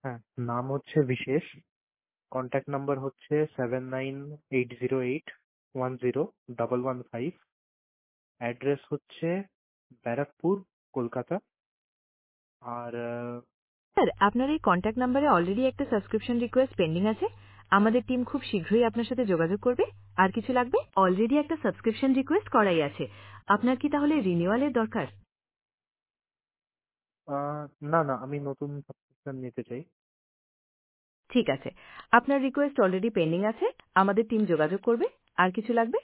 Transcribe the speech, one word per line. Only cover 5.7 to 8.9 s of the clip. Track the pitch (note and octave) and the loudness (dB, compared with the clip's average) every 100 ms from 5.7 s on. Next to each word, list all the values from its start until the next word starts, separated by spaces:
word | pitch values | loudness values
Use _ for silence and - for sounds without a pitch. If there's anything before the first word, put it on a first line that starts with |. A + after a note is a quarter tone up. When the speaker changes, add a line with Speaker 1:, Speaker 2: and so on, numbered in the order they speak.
| C3+ | -6
Speaker 1:
ওয়ান | B2+ B2+ | -6 -2
জিরো | B2+ C3 E3+ _ - | -2 -2 -4 _ -18
ডাবল | B2 A2+ B2 | -6 -2 -2
ওয়ান | B2+ B2+ A#2+ | -2 -6 -8
ফাইভ, | A#2 C#3 - _ _ _ _ _ _ _ _ _ _ | -6 -6 -8 _ _ _ _ _ _ _ _ _ _
অ্যাড্রেস | A#2+ B2 C3+ C#3+ _ | -6 -4 -2 -2 _